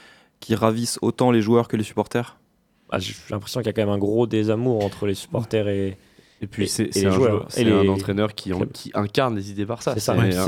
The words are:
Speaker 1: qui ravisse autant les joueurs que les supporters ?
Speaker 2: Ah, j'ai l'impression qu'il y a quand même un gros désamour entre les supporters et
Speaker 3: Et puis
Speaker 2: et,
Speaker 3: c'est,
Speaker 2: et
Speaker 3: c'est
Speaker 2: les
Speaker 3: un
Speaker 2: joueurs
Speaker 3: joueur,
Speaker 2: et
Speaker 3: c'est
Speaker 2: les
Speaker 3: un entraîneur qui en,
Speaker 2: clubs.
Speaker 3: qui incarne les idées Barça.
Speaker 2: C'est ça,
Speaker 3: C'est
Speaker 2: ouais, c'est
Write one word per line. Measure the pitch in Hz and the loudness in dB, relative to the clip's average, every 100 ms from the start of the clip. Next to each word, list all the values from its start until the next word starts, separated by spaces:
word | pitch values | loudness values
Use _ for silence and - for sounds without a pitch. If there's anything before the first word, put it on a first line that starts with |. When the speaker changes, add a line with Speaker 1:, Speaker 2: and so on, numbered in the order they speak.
| - - _ _ | -20 -20 _ _
Speaker 1:
qui | - 107 | -4 2
ravisse | 113 113 117 - | 2 2 -2 -2
autant | 117 - 127 | -2 2 4
les | 120 | 4
joueurs | 107 117 117 | 4 2 2
que | 110 | -2
les | |
supporters ? | 104 - 104 120 120 - _ _ _ _ _ | -2 -4 -2 -4 -6 -12 _ _ _ _ _
Speaker 2:
Ah, | 101 | -6
j'ai | 95 107 - | -6 -10 -8
l'impression | 107 - 127 | -8 -6 -4
qu'il | 113 | -2
y | |
a | |
quand | 110 | 0
même | 104 | 0
un | 101 | 0
gros | 101 110 117 | 0 2 2
désamour | 110 107 110 127 113 | 2 0 0 0 0
entre | 101 - 104 | -2 -2 -4
les | |
supporters | 95 - 117 113 110 104 | -4 -4 -6 -2 -2 0
et | 98 98 98 _ _ _ _ | -2 -4 -6 _ _ _ _
Speaker 3:
Et | 101 | -10
puis | - | -4
Speaker 2:
et, | 98 | -4
Speaker 3:
c'est, | - 104 | -2 -2
Speaker 2:
et | |
Speaker 3:
c'est | 101 | 0
Speaker 2:
les | 98 | 2
Speaker 3:
un | |
Speaker 2:
joueurs | 95 127 | 4 4
Speaker 3:
joueur, | 104 - | 2 -2
Speaker 2:
et | |
Speaker 3:
c'est | - 117 | 0 4
Speaker 2:
les | |
Speaker 3:
un | 104 98 | 4 4
entraîneur | 98 98 98 104 | 2 -2 -2 -2
qui | - 95 | -4 -6
en, | 92 | -4
Speaker 2:
clubs. | 113 | -4
Speaker 3:
qui | - - - | -8 -8 -4
incarne | 101 - 131 107 | 0 2 2 0
les | 98 | -6
idées | 101 101 | -6 -6
Barça. | 120 - | -4 -4
Speaker 2:
C'est | 110 | -2
ça, | 113 113 | 0 2
Speaker 3:
C'est | |
Speaker 2:
ouais, | 107 | 2
c'est | 90 | 2